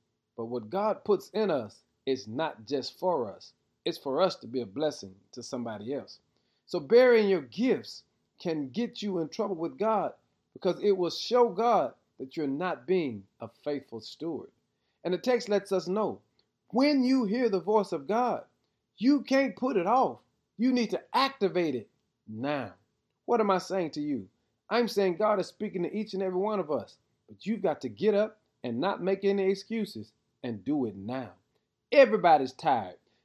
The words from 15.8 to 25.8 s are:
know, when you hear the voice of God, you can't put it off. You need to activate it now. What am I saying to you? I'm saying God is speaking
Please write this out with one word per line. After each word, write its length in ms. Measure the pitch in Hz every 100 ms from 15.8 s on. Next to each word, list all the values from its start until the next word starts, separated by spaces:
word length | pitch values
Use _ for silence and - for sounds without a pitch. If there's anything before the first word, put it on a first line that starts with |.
| 165
know, 340 | 208 180 98 _ _ _ _ _
when 340 | 220 294 277
you 200 | 247 262
hear 240 | 202 240 233
the 120 | 190
voice 320 | 165 214 190
of 140 | 160 139
God, 360 | 220 247 151 - _ _ _ _ -
you 240 | 240 285
can't 340 | - 269 262 -
put 200 | 254 220
it 100 | 175
off. 320 | 254 185 113 _ _ _ -
You 160 | 254
need 180 | 240 220
to 120 | 180 - 240
activate 600 | 269 - 190 175 160 123
it 120 | - _ _ _ -
now. 480 | 110 139 147 101 - _ _ _ _ -
What 140 | 233
am 100 | 208
I 80 | 180
saying 340 | - 190 160
to 80 | 151
you? 280 | 147 123 92 _ _ _ -
I'm 180 | 233 240
saying 280 | 202 190 170
God 220 | 214 202
is 80 | -
speaking 380 | - 208 175